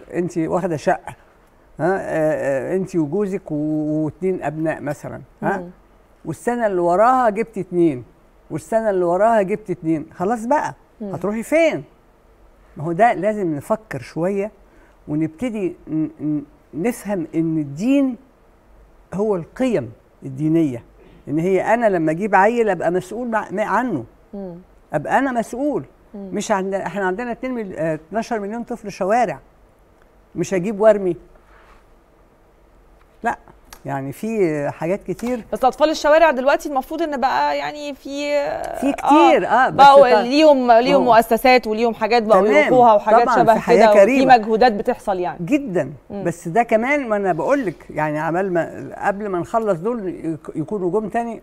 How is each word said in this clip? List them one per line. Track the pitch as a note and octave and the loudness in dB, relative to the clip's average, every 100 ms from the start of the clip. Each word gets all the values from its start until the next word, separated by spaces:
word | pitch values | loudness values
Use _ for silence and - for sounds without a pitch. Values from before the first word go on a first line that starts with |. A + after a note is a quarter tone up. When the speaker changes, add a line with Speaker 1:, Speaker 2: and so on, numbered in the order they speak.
| - | -12
Speaker 1:
أنت | E3+ F3+ E3+ | -6 -6 -4
واخدة | D#3+ F3 F3+ D3+ | -2 -2 -2 -4
شقة، | - - - - _ _ _ _ _ - | -2 -2 -4 -20 _ _ _ _ _ -6
ها، | D#3+ F#3+ | -4 -2
آه، | - D#3 D#3 C#3 B2+ C3+ C3 | -4 -2 0 -2 -2 -4 -4
آه، | F#3 | -4
أنت | F3 F3 | -4 -4
وجوزك | D3 F#3+ G3+ F#3+ - | -2 -2 -4 -6 -6
و-، | D3+ D3+ D#3 D3+ D3+ D#3 | -6 -4 -2 -2 -2 -4
واتنين | - F#3+ F3+ | -4 -4 -4
أبناء | D3+ D#3 D#3+ - | -6 -4 -4 -4
مثلًا، | C3+ D3 C3 B2 C3+ - | -6 -8 -10 -14 -18 -8
ها؟ | D#3 F#3+ | -4 -4
Speaker 2:
مم. | F3 - _ _ _ _ E3 | -8 -18 _ _ _ _ -12
Speaker 1:
والسنة | D#3+ - A#3+ A3 | -8 -4 -2 0
اللي | F#3 | 0
وراها | F3 F3+ A#3 C4 A#3+ | 2 4 4 4 0
جبت | G3+ A3+ G3 | -2 -4 -8
اتنين، | E3+ F3 E3+ C3 A#2 _ _ _ - | -6 0 0 0 -10 _ _ _ -12
والسنة | D#3 - A3+ A3 | -12 -4 -2 0
اللي | F#3+ F3 | 0 0
وراها | F3+ A3 A3+ | 2 2 2
جبت | F#3 G#3 - | 0 -4 -6
اتنين، | E3+ D#3 D#3+ - | -6 -4 -4 -4
خلاص | - F#3 A#3 A#3 | -6 -4 -4 -2
بقى، | D4 - - _ - | -2 -2 -8 _ -14
Speaker 2:
مم. | G#3 | -12
Speaker 1:
هتروحي | F3+ F#3 A3 | -6 -6 -6
فين؟ | G#3+ D#4 D#4+ E3+ C#3 _ _ _ _ _ _ _ _ - | -2 2 2 0 -8 _ _ _ _ _ _ _ _ -10
ما | |
هو | D#3 | -6
ده | E3+ A#3 | 2 2
لازم | F#3 G3+ G#3 F3 C#3+ | 2 -2 -2 -4 -4
نفكر | - A3 - C3 | -4 -6 -6 -12
شوية | A#2 D#3 F3 G3+ G#3 - _ _ _ _ - | -10 -6 -4 -4 -6 -10 _ _ _ _ -8
ونبتدي | D3+ D#3+ D#3 B3 G#3+ F3 - - | -4 -4 -4 -8 -4 -6 -8 -8
ن-، | D#3 D3+ - | -6 -6 -6
ن-، | D3 D3 C#3 _ _ | -6 -6 -8 _ _
نفهم | C#3 A3 A#3 G3 G3+ - D#3+ | -6 -6 -6 -6 -6 -4 -4
إن | E3 D#3+ | -2 -2
الدين | C#3+ C#3+ A#3 C#4 C4+ A3+ _ _ _ _ _ - _ _ _ | -6 -4 0 2 0 -4 _ _ _ _ _ -20 _ _ _
هو | F3 A3 F#3+ | -4 -2 -2
القيم | D#3 - C4 F#3+ A#2 A2 _ _ C#3 | -6 -4 -2 -2 -4 -12 _ _ -14
الدينية، | C3 D#3 E3 D#3 A#2 - _ - - - | -4 0 2 0 -4 -12 _ -20 -20 -6
إن | D3+ | -2
هي | F3+ F#3 B2 | 0 0 2
أنا | A#3 A3+ | 2 2
لما | F3+ D#3+ | 0 0
أجيب | D#3+ G#3+ G3 | -2 0 2
عيل | G#3 A#3+ A3 | 2 2 0
أبقى | E3+ D#3+ | 0 -2
مسؤول | F3+ - A3 B3 | -2 -4 -8 -6
مع-، | A3 - | -6 -6
مع-، | F#3+ F#3+ | -6 -2
عنه. | G3 B3+ D#3 A2 _ _ | -2 -2 -4 -8 _ _
Speaker 2:
مم. | G3+ F#3+ F3 F#3 _ _ | -14 -14 -16 -20 _ _
Speaker 1:
أبقى | D3+ C#3+ G3+ | -6 -2 -2
أنا | C4+ | 0
مسؤول. | A#3+ G#3 A#3+ D4 A3 C3 _ _ | -2 -4 -4 -4 -4 -6 _ _
Speaker 2:
مم. | G3+ G3 | -16 -10
Speaker 1:
مش | G3+ G3+ | -8 -2
عند-، | G3+ F#3+ | -2 -2
إحنا | G3 E3+ F#3 F#3+ | -4 -6 -4 -4
عندنا | F#3+ B3 | -4 -6
اتنين | A3+ C4 | -8 -8
مل-، | B3 G3+ - | -8 -8 -6
آه، | D#3+ | -4
اتناشر | - - G#3 A3+ A3+ | -4 -6 -8 -6 -6
مليون | G3+ A#3 | -6 -8
طفل | A3+ A#3+ G3+ | -10 -12 -12
شوارع. | - F#3+ A#3 G#3+ C3+ - _ _ _ _ _ _ _ _ E3 | -6 0 0 0 -4 -14 _ _ _ _ _ _ _ _ -8
مش | E3+ | -4
هجيب | F#3+ F#3 G3+ | -2 -2 2
وارمي. | A3 G#3 F#3+ E3 - - _ - _ - _ _ _ _ _ _ _ _ _ _ _ _ _ _ | 4 4 0 -6 -10 -20 _ -20 _ -20 _ _ _ _ _ _ _ _ _ _ _ _ _ _
لا، | A#3 - - - _ - C#3+ | -6 -6 -10 -20 _ -16 -10
يعني | C#3 C3+ | -8 -8
في | - A3 A3 F3 D3+ C#3+ | -8 -6 0 0 0 -4
حاجات | - E3 G3+ | -6 -4 -4
كتير. | - F3 A#3 B3 F#3 | -6 -8 -6 -6 -6
Speaker 2:
بس | G#3+ B3+ | -2 0
أطفال | - D4+ | 2 0
الشوارع | D#4 D4 D#4 D#4+ | 2 2 4 4
دلوقتي | B3+ C4 E4+ D#4 | 2 0 0 -2
المفروض | C4+ C4 D#4 | -6 -6 -6
إن | D#4+ C#4 | -4 -2
بقى | C4 B3+ D4 C#4+ | -2 0 -2 -2
يعني | C#4+ D4 D4 | -6 -8 -12
في، | C4 C#4 C#4 D4 D4 C#4+ - - - | -12 -10 -8 -4 -2 -2 -6 -8 -4
Speaker 1:
في | C4+ | -4
كتير، | - - C#4+ - C4+ F3 | -2 2 4 6 4 2
Speaker 2:
آه، | |
Speaker 1:
آه، | A3+ B3+ | 2 2
بس | D#3+ | 8
Speaker 2:
بقوا | C#4 C#4 B3+ | 10 10 8
Speaker 1:
طبعًا | G#3+ | 6
Speaker 2:
ليهم، | A#3+ D4 D#4 C4+ B3 | 4 4 6 6 6
ليهم | A#3 B3+ C#4 B3 | 4 6 4 4
Speaker 1:
ما | |
هو | A3+ | 4
Speaker 2:
مؤسسات | A3+ A3 B3+ B3+ A3+ | 4 2 4 4 2
وليهم | G#3+ A#3 | -2 -2
حاجات | A3 A3 A#3+ | -2 0 2
بقوا | G#3+ G3 | 4 4
Speaker 1:
تمام. | G#3 D4 C4+ | 6 4 4
Speaker 2:
يروحوها | B3+ A#3+ | 6 6
وحاجات | G#3 G#3+ A3 | 6 6 4
Speaker 1:
طبعًا | A#3+ A3+ | 6 4
Speaker 2:
شبه | A3 | 4
Speaker 1:
في | A3 | 4
حياة | - A3 | 4 6
Speaker 2:
كده، | A3 | 8
وفي | G#3 | 8
Speaker 1:
كريمة. | G3 C4+ C4 B3 | 6 6 6 6
Speaker 2:
مجهودات | G#3+ A3 B3 | 4 2 4
بتحصل | G#3 B3 A#3+ - F#3+ | 2 -2 -4 -4 -4
يعني. | F3 D#3 E3+ | -4 -6 -2
Speaker 1:
جدًا. | C#4+ C#4 F3 C#3 D3 - | -2 0 -4 -4 -8 -14
Speaker 2:
مم. | G3+ | -8
Speaker 1:
بس | F3+ - F3 | -6 -6 -2
ده | F#3 | 0
كمان، | A#3 A3 B3 D4 A#3+ | 2 0 0 -2 -2
ما | G#3 | -2
أنا | G3 | -2
بقول | E3 D#3 C#4+ G3+ | -2 0 0 -2
لك، | - - | -8 -10
يعني | - D3+ D3+ | -4 -4 -2
عمال | D#3+ E3+ G3 | -2 -2 -2
ما، | F3 D#3 F#2 C3 - F#3+ | -2 -4 -8 -14 -6 -4
قبل | G3 G#3 | -4 -4
ما | F3+ | -6
نخلص | - A#3 A3 E3+ | -4 -2 -2 -2
دول | G3 A#3+ F#3 | -4 -6 -6
يك-، | - D#3+ D#3 - D#3+ | -8 -8 -8 -10 -8
يكونوا | D3 G#3+ F3+ | -6 -4 -2
جم | G3 G#3+ | -2 -4
تاني، | A#3+ A#3 A3 | -4 -6 -10